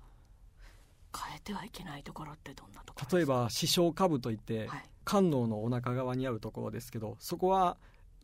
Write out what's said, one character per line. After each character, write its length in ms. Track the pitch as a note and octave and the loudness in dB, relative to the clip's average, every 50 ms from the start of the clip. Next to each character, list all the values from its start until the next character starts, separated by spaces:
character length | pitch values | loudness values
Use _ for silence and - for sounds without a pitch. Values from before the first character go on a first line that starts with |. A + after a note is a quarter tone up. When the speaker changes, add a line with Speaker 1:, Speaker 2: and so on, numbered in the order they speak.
| - - - - - - - - - - - - - - - - - - - - - - - | -18 -20 -20 -20 -20 -20 -20 -20 -20 -20 -20 -20 -20 -20 -20 -20 -20 -20 -20 -20 -18 -14 -12
Speaker 1:
変 220 | - - - D3+ D3+ | -10 -8 -8 -10 -10
え 20 | |
て 140 | - - G#3 | -8 -6 -6
は 100 | F3 - | -6 -8
い 60 | A3+ | -8
け 140 | - - E3+ | -10 -10 -10
な 120 | E3+ C#3+ C#3+ | -10 -10 -10
い 40 | C#3+ | -12
と 100 | D#3 D#3 | -12 -12
こ 120 | - D3+ | -12 -12
ろ 80 | D3+ D3+ | -12 -12
っ 40 | - | -14
て 160 | - - C#3 | -14 -16 -16
ど 100 | - - | -16 -18
ん 60 | - | -18
な 100 | - - - | -18 -18 -18
と 100 | - - | -14 -12
こ 40 | - | -10
ろ 60 | C#3 | -4
で 40 | - | 0
す 20 | |
か？ 60 | F#3 F3+ | 2 2
Speaker 2:
例 60 | E3 | 4
え 20 | C#3+ | 4
ば、 220 | C3 B2 A#2+ A2 | 4 2 2 0
視 160 | - - E3 D3+ - F3+ | 0 0 0 2 4 4
床 140 | E3+ E3+ D#3 | 4 4 4
下 160 | - F#3+ F#3 | 4 2 2
部 100 | D#3 B2+ | 2 2
と 120 | A#2 B2+ | 0 -2
い 40 | A2 | -4
っ 20 | G#2+ | -4
て、 260 | - - A2+ A2 G#2+ | -4 -4 -4 -4 -4
Speaker 1:
は 120 | A2+ - - | -6 -8 -10
い。 60 | - - - - - | -12 -14 -20 -12 -4
Speaker 2:
間 260 | - - G3+ F#3+ F3 | 2 4 6 6 6
脳 160 | D3 B2+ A#2+ | 6 4 2
の 180 | A2+ A2 G#2+ G#2+ | 2 2 0 0
お 60 | A#2 | 0
腹 240 | B2 B2 A#2+ B2 B2 | 0 0 0 0 0
側 220 | C3 C3 B2+ B2+ | 0 0 0 0
に 100 | B2+ C3 | 0 0
あ 60 | C3 | -2
る 80 | A#2+ G#2+ | -2 -4
と 100 | - A2 | -6 -8
こ 120 | - A#2 | -8 -6
ろ 100 | A#2 A2 | -6 -6
で 100 | A2 A2+ | -6 -8
す 100 | - - | -8 -8
け 60 | - A#2 | -8 -8
ど、 180 | G#2+ G#2+ G#2+ - | -6 -6 -8 -8
そ 180 | - - F3 E3 | -8 -8 -2 2
こ 100 | F#3 F#3 | 4 4
は、 280 | F#3+ F#3+ F#3 F3 - - - - - - - - - - | 6 6 4 4 2 -2 -8 -20 -20 -20 -20 -20 -20 -20